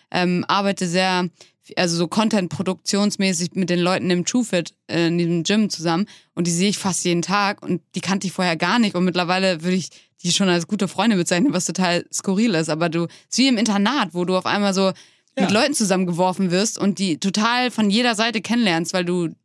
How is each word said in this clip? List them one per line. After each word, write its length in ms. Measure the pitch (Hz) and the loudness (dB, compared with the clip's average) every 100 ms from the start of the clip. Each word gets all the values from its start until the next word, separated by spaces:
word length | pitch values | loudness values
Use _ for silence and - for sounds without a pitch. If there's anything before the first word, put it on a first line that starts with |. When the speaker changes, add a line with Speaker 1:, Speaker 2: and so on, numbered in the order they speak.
| - | -6
Speaker 1:
ähm, 340 | 180 180 180 - | 0 0 0 0
arbeite 400 | 196 196 196 180 | 0 0 -2 -2
sehr 420 | 180 185 180 175 _ - _ - - | 0 2 2 0 _ -20 _ -10 -2
also 180 | 180 170 | 0 0
so 100 | 175 | 0
Content-produktionsmäßig 1400 | 226 226 214 180 - 185 180 - 202 208 - 190 165 175 | 2 2 2 -2 -4 -4 -4 -2 0 0 0 0 0 -2
mit 160 | 185 180 | -2 0
den 100 | 175 | 2
Leuten 300 | 175 185 170 | 2 0 0
im 160 | 180 - | 0 0
TrueFit, 480 | 247 226 180 156 _ - | -2 0 -2 -4 _ -4
äh, 200 | 170 170 | 0 2
in 100 | 175 | 2
diesem 260 | 170 170 | 0 0
Gym 260 | 156 214 208 | 2 2 0
zusammen. 360 | - 165 170 214 - _ | -2 -2 0 -2 -8 _
Und 140 | - 175 | -4 -2
die 40 | |
sehe 180 | 170 202 | 2 0
ich 80 | - | 0
fast 280 | 196 170 180 | -4 -2 0
jeden 160 | 175 | -2
Tag 400 | 170 202 202 208 | 0 0 0 -4
und 200 | - 180 _ 185 | -4 -6 _ -8
die 60 | |
kannte 260 | - 196 180 | -2 -2 -2
ich 60 | |
vorher 220 | - 180 165 | -2 -2 0
gar 240 | 175 240 | 0 2
nicht. 160 | 214 180 | 2 2
Und 100 | 185 | 0
mittlerweile 580 | 175 170 185 190 165 | 0 0 0 0 0
würde 120 | 175 185 | 0 -2
ich 120 | 143 - _ _ | -4 -14 _ _
die 80 | 175 | -4
schon 180 | 165 190 | 0 2
als 180 | 175 165 | 2 0
gute 200 | 208 190 | -4 -4
Freunde 280 | - 226 190 | 0 2 2
bezeichnen, 360 | 170 180 277 | 2 2 2
was 120 | 214 - | 0 -2
total 400 | 170 180 175 - | 0 0 0 -2
skurril 440 | - - 190 233 160 | -6 -2 0 2 0
ist. 140 | 160 | 0
Aber 200 | 156 170 | -2 -2
du, 140 | 165 170 | -2 -4
es 40 | - - | -8 -8
ist 60 | - | 2
wie 100 | 269 | 2
im 100 | 220 | 2
Internat, 520 | 220 202 208 285 185 | 2 2 2 0 -2
wo 120 | 175 180 | -2 0
du 100 | 185 | 0
auf 100 | 117 | 0
einmal 280 | 196 202 | 0 2
so 140 | 190 190 180 - _ _ - | 2 0 0 -14 _ _ -2
Speaker 2:
Ja. 60 | |
Speaker 1:
mit 80 | 190 | 0
Leuten 220 | 208 302 | 2 2
zusammengeworfen 760 | 294 202 190 180 165 185 180 185 | 0 0 0 0 0 0 0 0
wirst 280 | 180 214 - | 0 -2 0
und 180 | 202 180 | -2 0
die 180 | 190 143 | -2 -2
total 500 | 196 208 226 247 247 | -2 0 0 0 -2
von 180 | - 214 | 0 0
jeder 260 | 214 247 208 | 2 0 0
Seite 260 | 226 220 | -2 -2
kennenlernst, 520 | - 240 208 165 170 | -2 0 2 0 0
weil 120 | 185 175 | -2 -2
du 240 | 180 165 - | -2 -4 -6